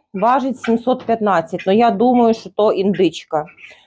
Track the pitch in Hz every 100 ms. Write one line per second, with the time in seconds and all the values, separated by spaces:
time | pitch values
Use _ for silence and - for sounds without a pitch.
0 | _ 190 214 262 262 240 - 226 240 254
1 | - 226 208 180 165 175 - 202 233 196
2 | 240 247 233 220 185 - 214 175 190 175
3 | 175 160 - 156 151 - - -